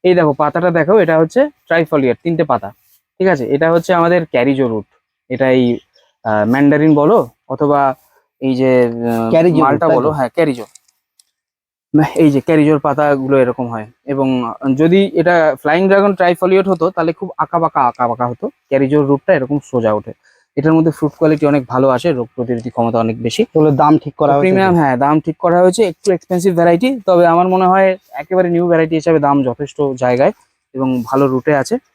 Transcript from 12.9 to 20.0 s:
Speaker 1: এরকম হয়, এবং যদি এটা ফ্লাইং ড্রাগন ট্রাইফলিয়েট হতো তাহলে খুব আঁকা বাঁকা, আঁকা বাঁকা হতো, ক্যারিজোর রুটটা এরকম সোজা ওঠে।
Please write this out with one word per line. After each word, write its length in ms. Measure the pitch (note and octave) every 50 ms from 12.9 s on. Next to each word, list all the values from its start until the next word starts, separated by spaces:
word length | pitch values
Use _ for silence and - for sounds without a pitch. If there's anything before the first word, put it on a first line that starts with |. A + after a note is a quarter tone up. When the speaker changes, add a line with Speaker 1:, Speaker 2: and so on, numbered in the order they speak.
| C#3 D3 D3 D3 C#3+ C3+ C3+ C3 C#3
Speaker 1:
এরকম 280 | C3+ B2+ B2 A#2 - B2
হয়, 200 | A#2+ A#2 A2 G#2+ A#2 _ _ _
এবং 220 | C#3 C#3 C3+ C3+ C3 C3 B2+ B2 A2+ - - C3+ C3+ C3
যদি 240 | C3+ D#3 E3+ F3+ G3 G3 F#3+ D#3
এটা 220 | E3 D#3+ F3 F3 E3+ D#3+ D#3 C3+ -
ফ্লাইং 260 | - D3 D#3 F3 F#3+
ড্রাগন 240 | F#3+ G3 G3 G3 G3+ G3
ট্রাইফলিয়েট 520 | - F#3 F3 F3 - F#3 F#3 F#3 G3 G3
হতো 180 | G3 F#3 E3 D#3+ F3+
তাহলে 220 | F#3 - D#3+ E3 E3
খুব 160 | _ G3 F3+ -
আঁকা 200 | - D#3 - - E3+
বাঁকা, 220 | E3 D#3 _ D3+
আঁকা 240 | C3 A#2+ - - B2
বাঁকা 180 | A#2 A#2 A#2+ B2
হতো, 180 | A#2+ A#2+ _ G3+ C4+ _ _ _ _
ক্যারিজোর 360 | C#3 C3+ C#3 C3 D3 D3+ C#3+
রুটটা 260 | C3+ C#3+ - _ - F#3
এরকম 260 | D3 C3 B2 C#3+ C#3+ - -
সোজা 220 | - B2 A2+ A2 G#2+
ওঠে। 200 | G#2+